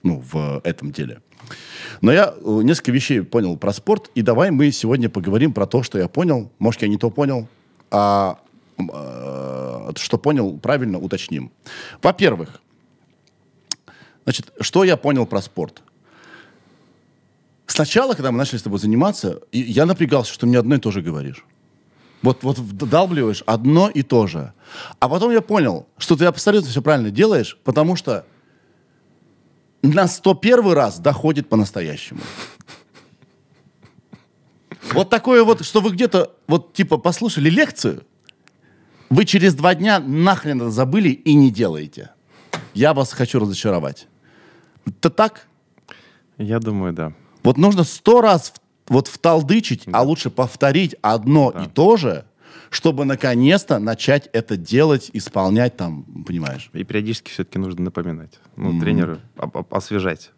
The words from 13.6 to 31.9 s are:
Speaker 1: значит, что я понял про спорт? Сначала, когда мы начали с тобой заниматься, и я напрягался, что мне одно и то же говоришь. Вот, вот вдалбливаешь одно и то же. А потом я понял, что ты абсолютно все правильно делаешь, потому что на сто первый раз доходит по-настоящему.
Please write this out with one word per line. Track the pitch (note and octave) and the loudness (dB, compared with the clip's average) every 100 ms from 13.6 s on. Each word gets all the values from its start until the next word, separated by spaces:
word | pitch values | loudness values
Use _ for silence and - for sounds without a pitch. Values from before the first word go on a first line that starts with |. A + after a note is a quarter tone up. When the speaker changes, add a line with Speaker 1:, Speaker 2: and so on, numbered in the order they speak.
| _ - _ - - _ | _ -16 _ -20 -20 _
Speaker 1:
значит, | - B2 - - | -6 -6 -8 -10
что | - F3+ | -2 2
я | F#3+ D3+ | 4 2
понял | C#3+ C3+ - | 0 0 0
про | G2+ | -4
спорт? | - - E2 - _ _ _ _ - - - _ _ _ _ _ _ _ _ _ _ _ - | -6 -8 -10 -12 _ _ _ _ -20 -20 -20 _ _ _ _ _ _ _ _ _ _ _ -8
Сначала, | - D3 A3+ C4+ | -4 0 0 0
когда | F3+ C3 | -2 -2
мы | A#2+ | -2
начали | C3+ A2+ | -2 -6
с | |
тобой | G#2+ G2 | -6 -4
заниматься, | G#2 A2+ F#3 - F#2+ - - | 0 2 2 0 -6 -8 -8
и | A#2+ | -6
я | A#2+ A2+ D#3+ | -2 2 2
напрягался, | F#3 D#3 C#3 A2+ | 2 0 0 -2
что | - A#2+ | -2 2
мне | B2 | 2
одно | A2+ C#3 | 2 0
и | |
то | A#2 | 0
же | G2 | -4
говоришь. | E2+ D2+ C#2 C2 _ _ _ _ _ _ _ _ | -6 -8 -10 -14 _ _ _ _ _ _ _ _
Вот, | B2+ C3 | 0 0
вот | C3 B2+ | -2 -4
вдалбливаешь | A2+ G2 C3 D3+ F#3 D#3+ A2+ G2+ - | -8 -8 0 2 2 0 -2 -2 -2
одно | A2+ B2 D#3+ G3+ | 0 4 4 4
и | C#3+ | 0
то | C3 B2 G2 | 2 2 2
же. | D#2+ C2 _ - - - - | -4 -12 _ -20 -20 -18 -4
А | - | -2
потом | E3+ A#3 | 0 2
я | A3+ | 0
понял, | A3 G#3 C3+ E2+ - _ | 2 0 0 -2 -10 _
что | - D#3 | 0 2
ты | F3 | 2
абсолютно | E3+ - G#3 D3+ | 2 2 2 0
все | B2+ | -2
правильно | D3 C#3+ A2 | 2 2 0
делаешь, | G#2 G#3+ F3 G#2+ - | 2 2 2 -2 -6
потому | - C#3+ D#3+ F3+ | -2 0 2 0
что | - G#2 - _ _ _ _ _ _ _ _ _ _ _ _ _ _ _ | -4 -6 -8 _ _ _ _ _ _ _ _ _ _ _ _ _ _ _
на | C#3 D#3 F3 | 2 4 0
сто | - F#3+ | 2 0
первый | F3 G#3 B3 G#3 | 2 4 4 4
раз | D#3 A2+ E2+ | 2 0 0
доходит | D3 C#3+ D#3 D3 A#2+ | -2 0 -2 -2 0
по-настоящему. | A2 G2+ G2+ D#2+ | 0 0 -4 -8